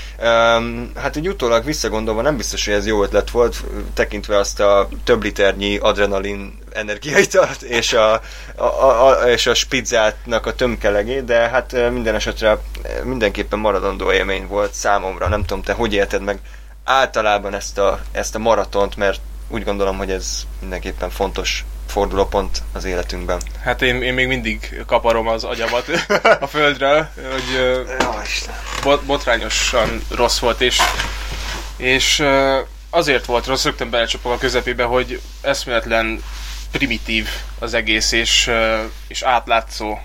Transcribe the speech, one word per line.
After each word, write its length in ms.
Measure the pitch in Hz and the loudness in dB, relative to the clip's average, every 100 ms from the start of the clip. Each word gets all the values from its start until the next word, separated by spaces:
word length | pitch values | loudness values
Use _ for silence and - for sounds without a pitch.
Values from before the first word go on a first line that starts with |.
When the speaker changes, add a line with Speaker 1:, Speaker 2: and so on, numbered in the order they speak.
| - - | -12 -2
Speaker 1:
Öm, 720 | 117 117 117 117 117 117 120 - | 2 4 6 4 0 -6 -8 -6
hát 200 | 135 151 | -4 -2
így 120 | 180 | -4
utólag 360 | - 120 117 | -2 2 2
visszagondolva 580 | 131 151 110 110 110 110 | 2 -2 -2 -2 0 0
nem 160 | 139 131 | 0 0
biztos, 280 | - 95 104 | -4 -4 0
hogy 80 | |
ez 120 | 104 104 | 0 2
jó 180 | 107 | 2
ötlet 260 | 98 101 - | 2 2 2
volt, 340 | 117 117 - - 104 98 | 2 2 0 -8 -8 -6
tekintve 440 | - 117 104 104 104 | -2 -2 -2 0 0
azt 220 | 101 - | 0 2
a 300 | 101 101 95 - | 4 6 4 -4
több 200 | - 113 | 2 2
liternyi 540 | 104 - 98 95 101 101 | 2 2 2 2 0 2
adrenalin 800 | 107 101 101 98 101 101 98 - - | 2 2 2 0 -2 -6 -10 -16 -12
energiaitalt 880 | 107 107 104 151 202 - 190 143 - | -8 -6 -6 0 2 4 4 4 -2
és 320 | 127 117 - | -2 0 2
a, 200 | 120 110 110 - - - - | 4 6 4 0 -14 -14 -2
a, 80 | |
a, 440 | - 90 131 117 135 | -2 4 4 8 6
a, 200 | 107 123 | 6 4
és 180 | 113 123 | 4 2
a 60 | |
spizzátnak 920 | 113 - 131 110 113 107 - 120 110 120 | 0 0 -2 2 4 4 0 -2 -2 -2
a 100 | - | 0
tömkelegét, 680 | 123 107 107 101 110 135 120 | 0 2 2 2 0 -4 2
de 100 | 117 117 | 2 4
hát, 240 | 127 - | 0 0
ö, 160 | 127 120 | 0 0
minden 260 | 123 113 107 | 0 0 0
esetre, 420 | 117 - 110 104 - - | -2 2 2 2 -2 -10
ö, 200 | - - | -8 -6
mindenképpen 560 | 120 127 101 101 98 104 | -4 0 0 0 -4 0
maradandó 520 | 107 95 98 98 95 | 2 2 0 -2 2
élmény 360 | 92 95 95 95 | 2 2 -2 -2
volt 260 | 101 104 | -2 -2
számomra. 540 | - 110 101 92 87 92 | -2 0 2 0 -2 -2
Nem 140 | 104 - | 0 -2
tudom, 180 | 98 | -4
te 100 | - | -2
hogy 200 | 101 117 | -2 0
élted 280 | 101 98 98 | 0 0 -2
meg 180 | 98 95 - - - - | -4 -6 -10 -18 -18 -10
általában 720 | - 131 127 120 107 101 98 | 0 2 2 2 2 2 0
ezt 240 | 101 - 101 | -6 -6 0
a, 220 | 98 - - | 2 2 -6
ezt 240 | 110 104 110 | -6 -4 -2
a 40 | |
maratont, 560 | 113 104 95 101 98 - | 2 2 2 0 0 0
mert 240 | 98 - - - - | 0 0 -8 -12 -8
úgy 160 | 113 | -6
gondolom, 340 | 104 101 98 95 | -4 0 0 -2
hogy 140 | 95 | -4
ez 300 | 92 - - - - | -4 -4 -8 -8 -10
mindenképpen 500 | 92 90 92 - 90 | -8 -8 -8 -6 -6
fontos 560 | - 95 95 92 - - - - | -2 -4 -2 -4 -6 -8 -10 -6
fordulópont 720 | 101 101 95 98 101 92 - - | -2 0 2 2 2 0 -2 -4
az 120 | 98 92 | -6 -2
életünkben. 560 | 90 87 90 90 90 - - | -2 -2 -6 -4 -4 -4 -6
Speaker 2:
Hát 200 | 123 120 | -4 0
én, 200 | 127 123 | 2 2
én 120 | 123 | 0
még 140 | 127 127 | 0 0
mindig 560 | 127 113 107 - - 120 | 0 -2 -4 -8 -10 0
kaparom 400 | 120 117 113 113 | 2 4 2 2
az 160 | 113 | -2
agyamat 440 | 117 117 113 120 143 165 - 202 | -2 -4 -2 -2 -2 -4 0 2
<laughs> 220 | 226 - | 4 4
a 80 | 139 | 2
földről, 600 | 151 147 135 139 151 156 - 131 | 2 2 4 4 4 2 -8 -6
hogy, 240 | 131 127 131 | -6 -2 0
ö, 240 | 127 127 127 131 | 2 2 -2 -2
Speaker 1:
Jó 100 | 123 107 | -2 -2
Isten. 300 | - - - - - - | -4 -6 -6 -10 -10 -4
Speaker 2:
bot-, 200 | 139 143 139 | 2 2 2
botrányosan 960 | 143 127 113 107 - - 123 110 110 - - | -2 0 0 0 -2 0 2 0 -2 -6 0
rossz 240 | 117 - | 2 2
volt, 220 | 123 110 | 0 2
és, 180 | 123 - - - - - - - - - - - | 2 2 2 0 -4 -6 -8 -6 -6 -8 -10 -4
és, 420 | 127 131 - - | 0 2 2 2
ö, 400 | 143 135 135 135 - - - | 4 4 4 2 -2 -14 -2
azért 360 | 170 151 123 - | 0 2 0 2
volt 200 | 120 123 | -2 0
rossz, 180 | 131 | 0
rögtön 260 | 151 - 120 | -2 -2 -2
belecsapok 420 | 117 113 - 123 | 0 0 -2 -2
a 60 | 120 | 0
közepébe, 460 | 127 120 123 120 | 0 0 -2 -2
hogy 380 | 120 127 120 123 - - | 0 0 -2 -8 -12 -6
eszméletlen 840 | 139 135 135 117 113 113 110 110 - - - - - | -2 -2 0 -2 0 0 0 -4 -8 -10 -10 -10 -6
primitív 560 | - 131 110 - 110 107 - - - | -2 -2 -2 -2 -2 -2 -8 -10 -8
az 140 | 117 | -2
egész, 380 | 117 110 107 - | 0 2 0 2
és, 360 | 117 117 - 127 | 0 2 2 4
ö, 320 | 113 110 110 110 - - | 2 2 0 -4 -10 -10
és 140 | - | -4
átlátszó, 760 | 131 117 123 117 - - 107 107 | 2 2 4 0 0 -8 -6 -6